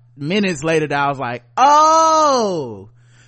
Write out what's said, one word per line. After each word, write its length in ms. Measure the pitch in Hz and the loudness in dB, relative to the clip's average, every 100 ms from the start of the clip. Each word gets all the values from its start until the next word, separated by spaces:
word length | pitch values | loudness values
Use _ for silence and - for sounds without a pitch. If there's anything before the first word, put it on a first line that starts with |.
| _ - | _ -12
minutes 460 | 143 208 196 147 | -4 -2 -2 -4
later 240 | 160 160 151 | -2 -2 -2
that 100 | 143 | -2
I 120 | 143 | -4
was 100 | 135 | -4
like, 240 | 123 123 - - | -8 -10 -8 0
"Oh." 1300 | 277 294 311 320 320 311 302 262 214 175 127 101 101 _ _ _ | 4 4 4 4 2 2 2 0 -2 -4 -8 -12 -18 _ _ _